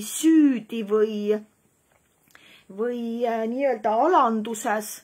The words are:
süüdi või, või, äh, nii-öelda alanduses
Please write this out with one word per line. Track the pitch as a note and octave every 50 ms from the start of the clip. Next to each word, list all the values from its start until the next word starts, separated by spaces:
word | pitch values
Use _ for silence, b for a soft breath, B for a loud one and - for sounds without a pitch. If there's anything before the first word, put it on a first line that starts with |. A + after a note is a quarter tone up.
süüdi | G#3 - - - D4+ D#4+ D#4+ D#4 D4 C#4 B3+ A3 G#3+ - A#3 A3+ G3+
või, | G3 G#3 G#3+ G#3+ A3 G#3+ G#3 G#3 G#3 G#3+ G#3+ G#3+ _ _ _ _ _ _ _ _ _ _ _ _ _ _ _ _ _ B B B B B B B
või, | _ F#3+ G3+ A#3 B3 B3 A#3+ A#3 A3+ A3+ A#3+
äh, | A#3+ A#3 A#3 A3+ A3+
nii-öelda | A3+ A#3+ C4+ C#4 C4+ A#3 G#3+ - G#3+ G#3+
alanduses | A#3 C#4 E4+ F4+ D#4 B3+ A3+ A3+ A3 G#3+ A#3 A3+ G#3+ - A#3 G#3 G#3+ G#3+ - - -